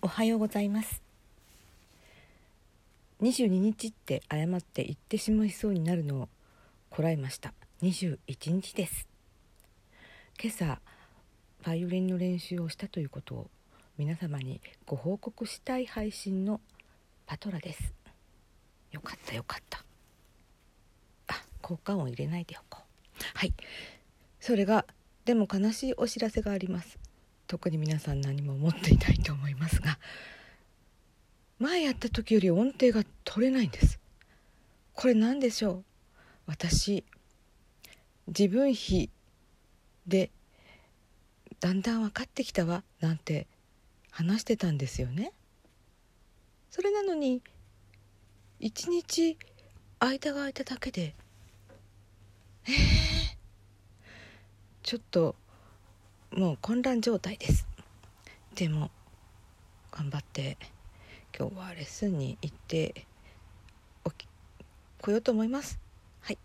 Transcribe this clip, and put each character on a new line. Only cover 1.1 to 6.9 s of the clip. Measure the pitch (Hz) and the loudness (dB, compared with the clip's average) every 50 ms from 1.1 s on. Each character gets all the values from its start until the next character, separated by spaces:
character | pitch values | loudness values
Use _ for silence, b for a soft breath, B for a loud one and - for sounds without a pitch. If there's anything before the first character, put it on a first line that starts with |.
| _ _ _ - - - _ _ - - - - - b b b b b b b b b b b b b b b b b b _ _ _ _ _ _ _ _ _ _ _ | _ _ _ -20 -20 -20 _ _ -20 -20 -20 -20 -20 b b b b b b b b b b b b b b b b b b _ _ _ _ _ _ _ _ _ _ _
二 | 208 240 254 | 2 2 2
十 | - 254 208 | 4 4 4
二 | 185 185 | 4 4
日 | 190 214 214 - - 226 | 4 2 2 0 -6 -10
っ | |
て | 220 _ _ - - 131 - - | -10 _ _ -4 -4 -4 -4 -4
誤 | 151 151 156 170 180 180 | -2 -2 0 0 -2 -2
っ | |
て | - - _ - - | -4 -6 _ -6 -6
言 | - 151 | -6 -6
っ | - | -12
て | _ _ - 214 | _ _ -4 -4
し | - - | 0 2
ま | 214 214 214 | 2 2 2
い | 208 | 0
そ | 175 - - 214 | -2 -2 -2 0
う | 202 | 0
に | 180 | 2
な | 160 165 180 | 2 0 0
る | 170 160 | 0 0
の | 143 143 | -2 -4
を | 135 120 - _ b b b b b b b b b b | -4 -6 -8 _ b b b b b b b b b b
こ | _ | _